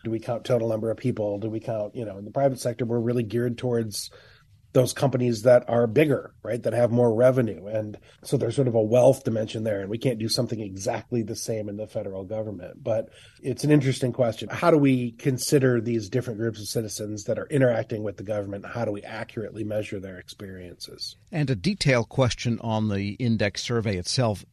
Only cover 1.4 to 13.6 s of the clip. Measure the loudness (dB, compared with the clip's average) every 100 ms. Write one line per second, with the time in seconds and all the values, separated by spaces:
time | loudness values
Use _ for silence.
1.4 | -4 -6 -6 -6 -6 -8 -10 -10 -6 0
2.4 | 0 0 -4 -2 -2 0 2 0 0 -2
3.4 | -2 -2 0 0 -2 -6 -10 -16 -20 -20
4.4 | _ _ _ 2 2 2 0 2 0 2
5.4 | 6 6 6 2 4 4 4 2 -2 -12
6.4 | -6 -4 0 2 4 6 4 6 6 6
7.4 | 0 -4 -6 -6 -6 -10 -20 -20 -2 0
8.4 | 2 2 2 4 4 6 6 6 0 -2
9.4 | -2 -4 -4 -4 -4 -2 -2 -2 -2 0
10.4 | -2 -4 -6 -6 -4 -4 -4 -4 -4 -6
11.4 | -6 -6 -6 -8 -8 -8 -8 -8 -8 -8
12.4 | -6 -10 -14 -10 -2 -2 -4 -14 -20 -10
13.4 | -8 -2